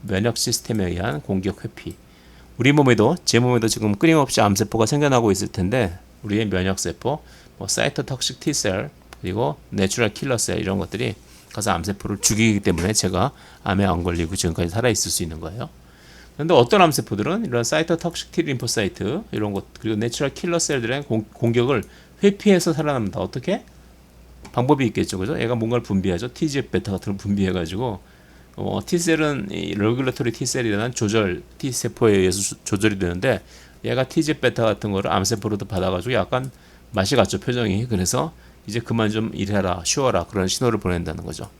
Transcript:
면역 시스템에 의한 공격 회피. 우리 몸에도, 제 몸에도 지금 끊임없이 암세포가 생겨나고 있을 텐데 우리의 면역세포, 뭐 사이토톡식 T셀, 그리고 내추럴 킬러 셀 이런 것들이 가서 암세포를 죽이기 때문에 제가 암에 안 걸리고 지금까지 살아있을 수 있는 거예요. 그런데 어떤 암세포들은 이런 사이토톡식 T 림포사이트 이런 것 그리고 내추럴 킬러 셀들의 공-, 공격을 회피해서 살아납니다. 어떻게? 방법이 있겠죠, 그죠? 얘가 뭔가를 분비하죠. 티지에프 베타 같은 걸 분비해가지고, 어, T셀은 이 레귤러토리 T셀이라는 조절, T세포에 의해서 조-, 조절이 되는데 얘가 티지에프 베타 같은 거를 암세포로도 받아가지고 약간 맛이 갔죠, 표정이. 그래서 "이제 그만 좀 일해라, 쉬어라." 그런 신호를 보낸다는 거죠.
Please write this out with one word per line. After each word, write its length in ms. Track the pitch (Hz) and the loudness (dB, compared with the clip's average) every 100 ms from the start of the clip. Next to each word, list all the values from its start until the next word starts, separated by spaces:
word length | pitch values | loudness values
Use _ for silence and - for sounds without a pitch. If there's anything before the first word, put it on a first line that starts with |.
면역 360 | 98 95 117 - | -2 0 0 -2
시스템에 480 | - 117 - 110 90 | -4 -4 -2 -2 -2
의한 340 | 87 101 147 | -2 -4 -6
공격 420 | - 95 98 98 | -4 -2 -2 -6
회피. 320 | 117 - - - - - - - - - | -10 -12 -14 -14 -20 -20 -20 -20 -20 0
우리 140 | 123 | 4
몸에도, 440 | 147 135 110 107 175 | 6 6 6 4 2
제 160 | - 117 | 2 2
몸에도 280 | 123 123 110 | 4 2 2
지금 280 | - 107 101 | 0 0 2
끊임없이 460 | 165 160 135 - | 4 4 4 4
암세포가 440 | 104 98 107 113 110 | 4 4 0 2 2
생겨나고 460 | 147 147 127 113 | 4 4 4 4
있을 160 | 95 101 | 2 0
텐데 500 | - 92 127 101 85 - - | -2 0 2 0 -4 -18 -16
우리의 240 | 107 104 110 | -4 -2 0
면역세포, 760 | 92 92 95 - - 117 151 - - - - | 0 0 -2 -6 -4 -4 -4 -8 -20 -20 -12
뭐 100 | 95 | -6
사이토톡식 720 | - 123 - 135 131 - 127 | 0 0 -2 -6 -6 -6 -4
T셀, 500 | - 139 104 95 143 - - - | -4 -2 -2 -2 -6 -12 -20 -10
그리고 360 | 95 90 135 147 - | -6 -2 -2 -4 -8
내추럴 440 | - 135 - 110 | 0 0 2 -2
킬러 240 | - 139 117 | -2 -4 -2
셀 220 | - 87 | -2 -2
이런 200 | 90 95 | -2 -2
것들이 360 | 87 101 123 101 - - - | -4 -4 -4 -6 -16 -20 -14
가서 180 | - 101 | -6 -2
암세포를 480 | 87 92 98 110 104 | -2 -2 -6 -6 -2
죽이기 400 | - 104 113 101 | 0 2 4 4
때문에 320 | 98 85 92 | 2 0 0
제가 380 | - 92 92 123 - - - | 0 0 0 -2 -4 -20 -10
암에 220 | - 98 101 | -2 2 2
안 180 | 87 | 2
걸리고 320 | 87 85 82 95 | 0 -2 -2 -2
지금까지 340 | 90 82 87 | -2 -2 -2
살아있을 420 | 98 120 107 92 | 0 0 0 -2
수 100 | - | -4
있는 180 | 82 80 | -4 -8
거예요. 300 | 82 104 139 - - - - - - - | -10 -10 -12 -14 -20 -20 -20 -20 -20 -8
그런데 180 | 156 156 | 6 6
어떤 260 | 127 208 | 8 6
암세포들은 640 | 175 143 113 101 107 196 202 | 6 4 -4 -2 -2 -2 -2
이런 180 | 120 | -2
사이토톡식 680 | 117 156 165 165 170 - - | 0 0 0 -2 -2 -8 -6
T 100 | - | -4
림포사이트 800 | 160 127 123 - 98 - 98 156 226 | -2 -2 -2 -2 -2 -2 -4 -4 -6
이런 220 | 117 104 | -4 -2
것 120 | 98 - - | -4 -8 -8
그리고 180 | 113 107 | -4 -2
내추럴 360 | 117 - 143 | -2 -2 -4
킬러 240 | - 175 170 | -2 -2 -2
셀들의 460 | - 139 113 135 | 0 -2 -2 -4
공-, 220 | 139 110 107 | -2 -4 -4
공격을 500 | - 120 120 120 127 - - - - | -2 0 2 2 0 -2 -16 -20 2
회피해서 500 | 202 202 208 185 175 | 2 4 4 4 4
살아납니다. 460 | 151 151 135 101 90 | 0 0 0 -2 -4
어떻게? 440 | 92 131 123 214 - - - - - - - - - | -6 -6 -4 -6 -6 -20 -20 -20 -20 -20 -20 -20 -8
방법이 340 | - 127 143 123 | -2 2 4 2
있겠죠, 300 | 101 90 95 | 0 -2 -2
그죠? 220 | 98 170 | -4 -2
얘가 160 | 117 120 | -2 -2
뭔가를 280 | 110 120 | 0 -2
분비하죠. 500 | 117 98 95 87 123 | 0 0 0 -2 -4
티지에프 360 | - 156 139 - | -4 -2 -2 -2
베타 220 | 95 98 | -4 -2
같은 220 | 92 - | -6 -4
걸 40 | 98 | -6
분비해가지고, 840 | 101 101 95 92 82 95 123 95 - - - - - - | -2 0 0 0 -4 -4 -6 -6 -14 -20 -20 -20 -20 -8
어, 220 | 98 98 - | -4 -4 -2
T셀은 640 | 175 170 156 151 143 - | -2 2 2 2 -2 -6
이 240 | 85 85 95 | -6 -6 0
레귤러토리 560 | 104 123 131 123 123 | 0 2 -2 -2 -4
T셀이라는 640 | - 135 135 117 101 117 | -2 -4 -2 0 0 -2
조절, 480 | 123 107 110 101 87 - - | -2 0 2 2 -2 -8 -8
T세포에 560 | 139 123 117 - 117 98 | -6 -4 -6 2 4 6
의해서 240 | 92 95 | 4 2
조-, 220 | 98 - | -4 -6
조절이 360 | - 101 107 98 | -4 2 2 2
되는데 420 | 90 90 131 104 - - - - 117 | -2 0 0 0 -4 -20 -20 -10 -4
얘가 220 | 123 131 | -2 -2
티지에프 340 | - 151 151 | 0 0 2
베타 220 | 123 107 | 0 2
같은 280 | 113 101 107 | 0 0 -2
거를 200 | 98 98 | -2 0
암세포로도 540 | 95 95 113 107 101 98 | 0 0 -2 -2 -4 -4
받아가지고 480 | 95 92 92 101 | -2 0 -2 0
약간 380 | 123 92 127 131 - - - - | -2 0 -2 -4 -14 -20 -20 -6
맛이 240 | - 95 135 | -2 2 4
갔죠, 240 | 98 - | 4 0
표정이. 480 | - 123 113 95 123 | -2 -2 0 0 0
그래서 460 | 104 90 123 156 - - - - | -2 0 0 -2 -8 -20 -18 -8
"이제 120 | 110 | -8
그만 300 | 113 117 107 | -2 0 0
좀 220 | 107 110 | 0 -4
일해라, 480 | - 98 101 92 90 85 | -4 -2 0 0 -2 -2
쉬어라." 400 | - 180 95 82 | 0 2 2 0
그런 220 | 104 92 | -2 0
신호를 320 | - 123 110 | 0 0 0
보낸다는 440 | 92 87 85 80 | 0 -2 -2 -6
거죠. 260 | 58 - - | -10 -10 -12